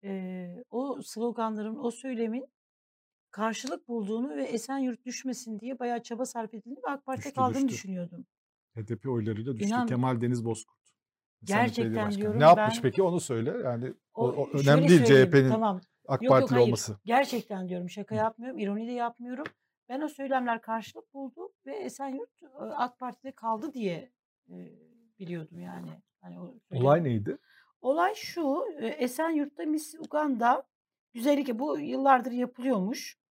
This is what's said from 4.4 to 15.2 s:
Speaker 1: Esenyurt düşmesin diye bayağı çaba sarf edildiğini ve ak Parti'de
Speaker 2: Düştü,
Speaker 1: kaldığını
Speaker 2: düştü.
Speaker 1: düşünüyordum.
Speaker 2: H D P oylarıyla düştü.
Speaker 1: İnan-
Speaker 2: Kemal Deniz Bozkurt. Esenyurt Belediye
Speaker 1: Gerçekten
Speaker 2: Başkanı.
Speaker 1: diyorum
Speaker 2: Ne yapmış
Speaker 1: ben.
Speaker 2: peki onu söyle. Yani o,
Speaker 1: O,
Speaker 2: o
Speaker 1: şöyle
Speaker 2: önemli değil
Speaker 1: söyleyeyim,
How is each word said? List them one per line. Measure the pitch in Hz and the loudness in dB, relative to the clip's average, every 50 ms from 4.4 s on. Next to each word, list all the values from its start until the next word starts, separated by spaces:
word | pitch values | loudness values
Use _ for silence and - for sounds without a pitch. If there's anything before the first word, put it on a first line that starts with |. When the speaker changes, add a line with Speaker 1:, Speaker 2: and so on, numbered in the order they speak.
| 269 | -6
Speaker 1:
Esenyurt | - - 226 226 - 269 277 269 254 233 220 _ | -4 -4 -6 -6 -4 -4 -4 -2 -4 -4 -6 _
düşmesin | 254 240 - - 262 247 - - 226 220 202 | -12 -12 -8 -6 -8 -8 -8 -8 -10 -12 -10
diye | 214 240 269 240 | -8 -10 -10 -6
bayağı | 247 240 240 233 233 | -6 -4 -4 -6 -6
çaba | - 240 214 254 | -8 -8 -6 -6
sarf | 247 - 240 226 214 - | -6 -6 -8 -8 -8 -10
edildiğini | 226 - 233 262 - | -14 -14 -14 -16 -8
ve | 494 494 | -6 -6
ak | 285 285 _ | -6 -6 _
Parti'de | - 262 - - | -8 -8 -8 -8
Speaker 2:
Düştü, | 285 269 - | -10 -2 0
Speaker 1:
kaldığını | 262 254 233 | 0 2 2
Speaker 2:
düştü. | 269 269 262 | 0 0 -2
Speaker 1:
düşünüyordum. | 220 - - 190 190 180 175 175 175 170 - _ _ _ _ _ _ _ _ _ _ | -2 -4 -8 -8 -8 -8 -8 -10 -12 -16 -20 _ _ _ _ _ _ _ _ _ _
Speaker 2:
H | 113 107 101 | -12 -8 -8
D | 120 | -8
P | 110 _ 135 | -8 _ -4
oylarıyla | 127 117 107 110 110 101 113 131 135 | -2 -2 -2 -2 -4 -4 -4 -6 -6
düştü. | 113 202 202 | -4 -2 -2
Speaker 1:
İnan- | 220 240 247 | 0 0 0
Speaker 2:
Kemal | 226 131 120 123 131 127 120 | 0 0 0 0 0 0 0
Deniz | 117 120 123 120 110 | 0 -2 -2 -2 -2
Bozkurt. | 113 113 107 - _ _ _ _ _ _ _ _ _ _ _ _ _ _ _ - | -4 -6 -6 -8 _ _ _ _ _ _ _ _ _ _ _ _ _ _ _ -8
Esenyurt | - 196 208 240 | -2 2 2 2
Belediye | |
Speaker 1:
Gerçekten | 240 226 233 233 226 220 226 214 | 2 2 0 -2 0 0 0 -2
Speaker 2:
Başkanı. | 208 202 196 208 | -2 -2 -2 -2
Speaker 1:
diyorum | 214 208 123 | -2 2 8
Speaker 2:
Ne | 147 | 10
yapmış | 156 175 196 214 214 226 | 10 10 10 8 0 0
Speaker 1:
ben. | 233 233 | 0 0
Speaker 2:
peki | 131 - - 190 | 0 2 4 2
onu | 180 170 175 | 2 2 0
söyle. | - - 127 113 113 135 196 247 220 | -2 -2 -2 -2 -2 -2 -4 -4 -4
Yani | 135 120 117 120 131 - _ _ _ _ | -4 -4 -4 -4 -8 -10 _ _ _ _
o, | - 127 127 | -2 0 0
Speaker 1:
O, | - - 139 | 0 0 -4
Speaker 2:
o | - - | -2 0
Speaker 1:
şöyle | 143 139 139 | 2 6 8
Speaker 2:
önemli | 143 151 165 160 | 8 8 10 10
değil | 180 175 131 | 10 10 10
Speaker 1:
söyleyeyim, | - 139 135 | 10 10 10